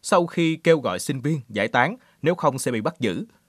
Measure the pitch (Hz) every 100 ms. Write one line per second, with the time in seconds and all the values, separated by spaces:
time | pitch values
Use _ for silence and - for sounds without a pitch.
0 | - 190 170 - 165 160 165 160 123 107
1 | - 139 131 156 - 104 104 127 139 233
2 | _ _ 147 175 151 131 - 117 117 -
3 | 117 92 226 _